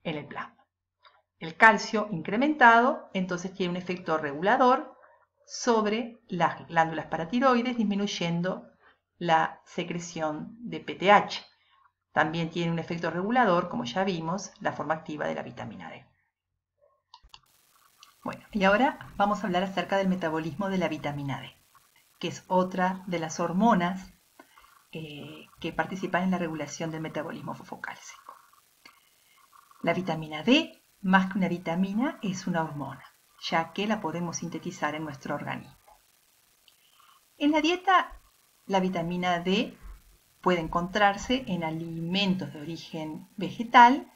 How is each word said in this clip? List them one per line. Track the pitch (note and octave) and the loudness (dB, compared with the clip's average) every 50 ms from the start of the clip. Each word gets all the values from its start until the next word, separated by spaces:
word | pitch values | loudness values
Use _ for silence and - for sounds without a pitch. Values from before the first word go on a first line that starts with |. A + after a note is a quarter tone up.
| _ | _
en | F#3 D3+ | -6 -8
el | D3 C#3+ | -8 -10
plasma. | A#2+ A2+ - - - _ _ _ _ _ _ _ _ _ _ _ - _ _ _ _ _ _ | -12 -12 -12 -14 -14 _ _ _ _ _ _ _ _ _ _ _ -20 _ _ _ _ _ _
El | - D#3+ E3+ | -14 -14 4
calcio | _ A3+ A3 G#3+ G3 - - - G#3+ G#3 - | _ 8 8 8 6 -2 -2 -2 -2 -2 -2
incrementado, | - D#3+ - - F#3+ A3+ C4+ D4+ D4+ - B3+ A#3 A3+ A#3 A#3+ C4+ D#4 - - - - | -6 -6 -4 -4 0 0 2 0 4 8 8 10 10 8 6 4 2 -2 -8 -8 -6
entonces, | G3 F#3 - F3+ F3 - F#3 - | -6 -4 -2 -4 -6 -6 -10 -4
tiene | - F#3 F3 | -4 -2 -2
un | F3 | -2
efecto | F3+ - - F3+ F3+ - - D#3+ | -4 -4 -6 -8 -6 -2 -2 -2
regulador | D#3 D3 C#3+ C#3 D3 F3 G3 A#3+ C4 C4 B3 B3+ C#4 - - - - - _ - _ _ _ _ _ _ | 0 0 -4 -4 0 2 4 4 6 6 6 6 4 0 -10 -16 -20 -20 _ -20 _ _ _ _ _ _
sobre | - - - - B3+ A#3 A3 G#3 G#3 G#3+ A3+ B3 A#3+ - - _ _ | -16 -14 -4 0 2 2 2 2 0 -2 -2 -4 -8 -12 -20 _ _
las | G3 E3+ E3 D3+ - - - | -2 0 0 0 0 -4 -14
glándulas | - E3 E3 D#3+ D#3+ E3 D#3 D3 | 0 2 2 2 2 0 -6 -6
paratiroides, | - - D#3+ E3+ E3 A#3+ B3 C#4 C4+ B3 A#3+ A#3+ B3+ B3 | -6 -6 -6 -4 -2 0 2 4 4 4 4 2 0 0
disminuyendo | A#3 G#3+ G3 G3+ G3 G#3 G3+ - - F3 E3+ E3+ E3+ F3 F#3 G3+ - - - _ _ _ _ _ _ _ _ _ | 0 0 0 0 0 -2 -4 -4 -4 -2 -2 -2 -2 -2 -4 -4 -6 -12 -20 _ _ _ _ _ _ _ _ _
la | _ F3+ E3+ D#3+ D#3+ D#3+ - - - _ | _ 2 4 4 4 4 0 -4 -12 _
secreción | - - - E3+ F3 E3+ E3+ - - - E3 D#3 D#3 D3+ D#3 E3+ - - - | -10 -8 -8 -6 -6 -6 -8 -8 -8 -6 -4 -4 -4 -4 -6 -10 -12 -14 -14
de | - F#3 D#3+ D#3 | -12 -10 -10 -8
P | - - D3 | -8 -10 -8
T | - E3+ G3 | 0 6 8
H. | G#3 G3 - - - - - _ _ _ _ _ _ _ _ _ _ _ _ _ _ | 8 8 6 2 -8 -10 -10 _ _ _ _ _ _ _ _ _ _ _ _ _ _
También | - D#3 D#3+ D#3+ E3+ E3 D#3+ | 2 2 2 0 -2 -4 -2
tiene | - F3 E3+ E3+ | -2 -2 -2 0
un | E3 E3 | -2 -2
efecto | D#3+ - E3+ E3+ F3+ E3 | -4 -6 -6 -4 -4 -4
regulador, | D#3+ F3 F#3+ G#3 A#3+ B3+ A#3+ G3+ F3 F3 F3+ | -2 -2 -2 0 2 4 4 4 4 2 2
como | - - A#3+ - | -2 -6 -6 -6
ya | - - F#3 F#3+ | -4 -2 -2 0
vimos, | G3+ F3+ E3 D#3+ E3 F3+ G3+ - - - - | 0 -2 -2 -4 -4 -4 -6 -8 -12 -16 -8
la | - D3+ | -6 -6
forma | C#3+ - D3 D3 D#3+ | -6 -6 -4 -4 -4
activa | D#3+ - - D3+ D3 D3+ | -6 -6 -10 -8 -6 -6
de | D#3+ D#3 | -6 -4
la | C#3+ C#3+ | -6 -8
vitamina | C3 B2 B2 A#2+ A#2 G2 F#2 E2+ D#2 | -10 -12 -12 -14 -14 -12 -14 -16 -16
D. | - - - _ _ _ _ _ _ _ _ _ _ _ _ _ _ _ _ _ _ _ _ _ - - _ - - - _ _ _ _ _ _ _ _ _ _ _ _ - _ _ _ _ | -16 -18 -20 _ _ _ _ _ _ _ _ _ _ _ _ _ _ _ _ _ _ _ _ _ -20 -20 _ -20 -20 -20 _ _ _ _ _ _ _ _ _ _ _ _ -20 _ _ _ _
Bueno, | B3 - - - - | -10 -10 -10 -16 -8
y | - G#3 F#3 | -2 2 4
ahora | F#3+ G3+ G#3 B3+ D4+ D4+ - - - - | 4 6 6 4 2 2 -4 -16 -16 0
vamos | - G3+ G#3 G#3 G3 | 0 2 2 2 -2
a | - | -2
hablar | F#3+ F3 F3+ F#3+ | 0 0 0 0
acerca | F#3+ F#3+ F3+ F3 - G3 | 0 -2 -4 -2 0 0
del | G3 G3 F#3+ | 2 2 2
metabolismo | F#3 F#3 F3 D#3+ D#3 D#3+ D#3 E3 C3+ - G3+ F#3+ | 0 0 -2 -2 -2 -2 -4 -4 -6 -4 -4 -2
de | F#3+ | 0
la | F#3 E3+ D#3 | 0 0 -2
vitamina | D#3 D3 C3+ D3 C#3+ C#3+ C#3+ C#3 B2 - | -2 -4 -6 -6 -6 -4 -6 -6 -6 -8
D, | - - - _ _ _ _ - _ _ _ _ _ _ _ _ | -10 -16 -18 _ _ _ _ -20 _ _ _ _ _ _ _ _
que | - | -8
es | E3 C#3+ - - | -8 -8 -10 -6
otra | - F#3 F3+ F#3 F#3 - F#3 F3+ F#3 F#3+ - - | 0 2 2 2 2 0 0 0 0 0 -4 -6
de | - F3 E3 | -4 -4 -4
las | D#3+ D#3 - - | -4 -4 -2 -2
hormonas, | F3 E3+ E3 F#3+ A3 A#3 G#3+ F3+ F3 F3+ F#3 F#3 - - - _ _ _ _ - - _ _ - - _ _ _ _ _ | -2 0 2 4 6 6 6 4 2 0 -2 -6 -10 -16 -20 _ _ _ _ -20 -20 _ _ -20 -20 _ _ _ _ _
eh, | - E3 D#3+ D3+ D3 C#3+ C#3+ D3+ D#3 D#3 - - _ - | -12 -12 -12 -10 -12 -14 -14 -16 -16 -18 -20 -20 _ -8
que | - E3 | -8 -6
participan | E3 - D#3+ - F#3+ F#3 - - - F3 F#3 | -4 -4 -4 -4 -4 -6 -4 -2 0 0 2
en | F#3 | 2
la | F#3 | 0
regulación | F3 F3 D#3 D#3+ D3+ C#3+ C#3+ - - E3+ D#3+ | 0 -2 -4 -4 -6 -8 -8 -8 -8 -6 -6
del | D#3 D#3 | -6 -6
metabolismo | D#3+ D3+ - D#3 D3 - - - C#3+ D#3 D3 | -8 -6 -6 -8 -8 -8 -10 -10 -10 -12 -12
fosfocálcico. | C#3 - - - - - - - - - - - - _ - - - _ _ _ _ _ _ _ _ _ - _ _ _ _ _ _ _ _ _ _ _ _ _ - _ _ - _ | -12 -14 -16 -14 -14 -12 -14 -14 -14 -18 -20 -20 -20 _ -20 -20 -20 _ _ _ _ _ _ _ _ _ -20 _ _ _ _ _ _ _ _ _ _ _ _ _ -20 _ _ -18 _
La | - E3 E3+ | -2 -2 -2
vitamina | F3+ F#3 F3 D#3 D#3+ D#3+ D3+ D#3 D3+ D#3 | 0 -2 -2 -4 -4 -4 -8 -10 -4 2
D, | A#3 B3+ D#4 E4 - - _ _ _ _ _ | 4 4 4 2 -2 -10 _ _ _ _ _
más | - F#3 F#3+ F#3+ F#3+ - | 0 4 4 4 4 2
que | - | 0
una | G#3+ F3+ | 0 0
vitamina, | F3+ F3 F3 - E3 E3 F3+ F#3+ G3 G3 A3 C4 D#4 E4+ - | 0 0 -4 -4 -4 -2 0 -2 0 0 -2 -2 -2 -4 -4
es | - F#3+ F#3 F#3 - | -6 -6 -6 -4 -4
una | F#3 E3+ E3 D#3+ | -2 -2 -2 -2
hormona, | D#3 C#3+ C#3+ C#3 C3 C3 C3+ - - _ _ _ _ _ _ - | -2 -6 -8 -10 -10 -12 -14 -18 -20 _ _ _ _ _ _ -8
ya | - F#3 E3 E3 - | -2 0 0 -2 -2
que | - - G3+ | -6 -6 -2
la | A3 G#3+ G#3+ | -2 -2 -2
podemos | - D#3 D#3 E3+ F3 E3+ - | -4 -6 -4 -4 -6 -6 -6
sintetizar | - - E3 D#3+ D#3+ - F3 F3+ - D#3+ D3+ D3 | -6 -8 -8 -8 -8 -8 -10 -6 -4 -4 -4 -4
en | D#3 D#3+ | -6 -8
nuestro | D3+ C#3 - - - D3 | -10 -10 -12 -8 -6 -6
organismo. | D3 - C3+ C3+ B2+ - - - _ _ - - _ _ _ _ _ _ _ _ _ _ _ _ _ _ _ _ _ _ _ _ _ _ _ _ _ _ _ _ | -6 -6 -8 -10 -10 -12 -16 -20 _ _ -20 -20 _ _ _ _ _ _ _ _ _ _ _ _ _ _ _ _ _ _ _ _ _ _ _ _ _ _ _ _
En | _ D4+ D4 | _ 2 4
la | D#4 D4+ | 4 4
dieta, | D4 D#4+ F4+ F4+ F#4 F#4+ F#4 E4+ C4 - - - _ _ _ _ _ _ _ _ _ | 4 2 0 0 2 4 4 4 4 0 -8 -20 _ _ _ _ _ _ _ _ _
la | - F#3+ F#3+ | 0 0 2
vitamina | F#3 F#3 F#3 F3 E3 E3+ F3+ F3+ F3+ F3+ F3 F3 | 2 2 0 -2 -2 -2 -2 -2 0 0 0 0
D | F3 F3+ F#3+ G#3+ - - - - - - - - _ _ _ _ _ _ _ _ | 2 0 2 2 0 -2 -8 -16 -18 -18 -18 -20 _ _ _ _ _ _ _ _
puede | - F#3 F3+ E3+ | 0 2 2 2
encontrarse | D#3+ D#3+ - F3 F3 F#3 F#3 G#3+ G#3 G3+ G3 - - - B3+ C4+ C4 | 0 -2 -2 -2 -4 -2 2 4 4 4 4 0 -2 -2 -2 -2 0
en | - F3+ E3+ E3 | -4 -4 -2 -2
alimentos | D#3+ D#3+ D#3+ E3 E3 E3 E3 E3 E3+ F3+ G3 G3+ F#3+ F#3 F#3 D#3+ C#3+ | -4 -4 -6 -8 -8 -8 -6 -4 -2 0 0 2 0 0 -2 -4 -8
de | C3+ D#3 | -10 -12
origen | D3 D#3+ E3 D#3 - - - D#3+ D#3 D#3 D#3 - - _ _ | -10 -10 -10 -12 -12 -12 -10 -8 -8 -8 -10 -14 -16 _ _
vegetal | - F3+ F#3 - - A#3 A3+ - B3 A#3+ A#3+ C4+ E4 - - _ | -8 -8 -8 -6 -8 -6 6 8 10 10 10 8 4 -2 -12 _